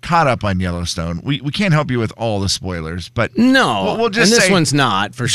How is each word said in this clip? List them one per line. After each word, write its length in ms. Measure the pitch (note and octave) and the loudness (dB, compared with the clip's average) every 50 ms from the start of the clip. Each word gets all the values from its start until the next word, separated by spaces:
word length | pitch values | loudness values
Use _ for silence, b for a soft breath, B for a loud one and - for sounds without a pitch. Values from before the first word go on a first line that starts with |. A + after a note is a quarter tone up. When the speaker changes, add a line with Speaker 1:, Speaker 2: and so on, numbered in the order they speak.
Speaker 1:
caught 280 | - - E3+ E3 D#3 C3 | -4 0 2 2 4 2
up 160 | A#2 - - | 2 0 0
on 160 | G2+ F#2+ F#2 | -2 0 0
Yellowstone, 600 | F#2 F2 F2 F2 F2 - - F2 E2 E2+ F2 E2 - | -2 -2 -4 -4 -4 -6 -6 -6 -6 -6 -6 -6 -4
we, 160 | C3 D3 - | -4 -4 -4
we 100 | C3 D3 | -4 -4
can't 240 | - - G#3 F#3+ D3+ | -4 -2 0 2 2
help 160 | D#3 D3 - | 2 0 0
you 80 | B2+ A#2+ | -2 -2
with 140 | A2 - - | -2 -4 -4
all 220 | - A#2 A2+ G#2 G2 | -4 -4 -2 -2 0
the 80 | G2 F#2+ | -2 -2
spoilers, 600 | - - F2+ F#2 F2+ E2+ D#2+ D#2+ E2+ F2+ F2 - | -2 -4 -6 -6 -6 -6 -6 -8 -8 -8 -10 -6
but 280 | - A#2 G#2+ - - | -4 -2 -2 -2 0
Speaker 2:
No, 460 | G#3 A#3+ C4 C4 C4 A3 C#3+ A#2+ - | 2 4 4 4 4 2 2 0 0
Speaker 1:
we'll, 140 | F#3+ F#3+ F#3 A3 | 0 -2 0 0
we'll 120 | A#3 A3+ | -2 0
just 200 | F#3+ A3+ G3+ G3+ | 0 2 2 4
Speaker 2:
and 60 | A#3 | 4
this 100 | A3+ G3 | 4 4
Speaker 1:
say 60 | F#3 | 4
Speaker 2:
one's 200 | F#3+ F3 D#3 - | 4 2 2 2
not, 400 | C#3 C#3+ C3+ A#2 G2 F#2+ G#2 G2 | 2 2 2 2 2 0 -2 -2
for 120 | - - A#2+ | -4 -4 -2
Speaker 1:
Ja-, 40 | A#2 - | 0 2